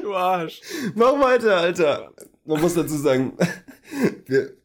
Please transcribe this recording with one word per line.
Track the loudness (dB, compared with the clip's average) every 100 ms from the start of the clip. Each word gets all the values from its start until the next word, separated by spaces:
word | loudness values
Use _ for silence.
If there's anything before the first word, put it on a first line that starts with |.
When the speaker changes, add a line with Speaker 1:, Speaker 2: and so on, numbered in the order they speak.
Speaker 1:
du | -2
Arsch. | -2 0 0 -4 -12 -14 -8 -4
Speaker 2:
Mach | 2 2 4
weiter, | 4 4 2 2
Alter. | 2 2 0 0 -6 -20 -20 _
Man | -4 0
muss | 0
dazu | 0 -2 0
sagen, | 2 2 0 -2 -2 -4 -16 -20
<laughs> | -12 -2 -2 -2 -2
wir, | -2 -2 -10